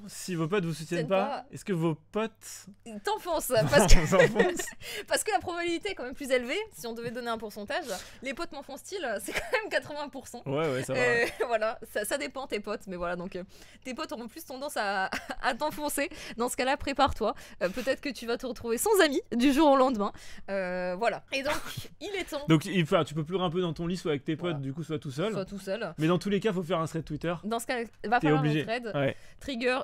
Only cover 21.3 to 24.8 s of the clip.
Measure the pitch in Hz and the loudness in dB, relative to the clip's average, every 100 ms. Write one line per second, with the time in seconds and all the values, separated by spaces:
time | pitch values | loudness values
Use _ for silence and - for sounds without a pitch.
21.3 | 277 269 311 - - - - 349 381 - | -4 -2 -2 -4 -10 -12 -12 -8 -6 -6
22.3 | 294 285 160 202 185 156 185 151 151 151 | -6 2 2 2 -2 2 2 2 -4 -4
23.3 | 185 180 175 175 151 170 185 175 143 - | -2 -2 -2 -4 -4 -4 -4 -2 -4 -2
24.3 | 156 175 151 135 160 | -4 -2 -4 -6 -8